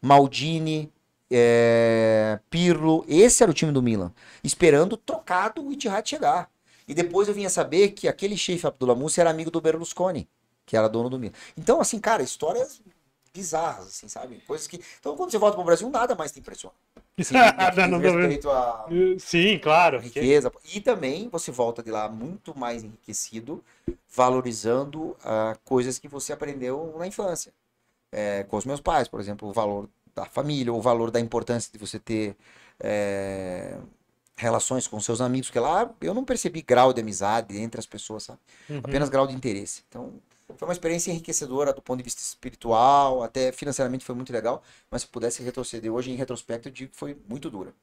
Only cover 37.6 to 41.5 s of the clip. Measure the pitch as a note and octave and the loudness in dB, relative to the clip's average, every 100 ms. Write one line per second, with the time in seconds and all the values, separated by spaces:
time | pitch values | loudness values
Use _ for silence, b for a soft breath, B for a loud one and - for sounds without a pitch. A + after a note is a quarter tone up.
37.6 | A2+ A#2 - G#2 - G#2+ - A#2+ _ b | -8 -10 -14 -16 -14 -14 -14 -20 _ b
38.6 | b D3 C3 C#3 C#3+ C3+ C3+ C3 C3 G2 | b -12 -4 -2 0 2 0 -2 -6 -6
39.6 | G2+ - _ - B2 C#3+ _ _ _ - | -8 -14 _ -16 -16 -16 _ _ _ -14
40.6 | E3 F3 E3 E3+ E3 E3 E3 D#3+ C#3+ | -8 -6 -4 -4 -4 -6 -6 -6 -4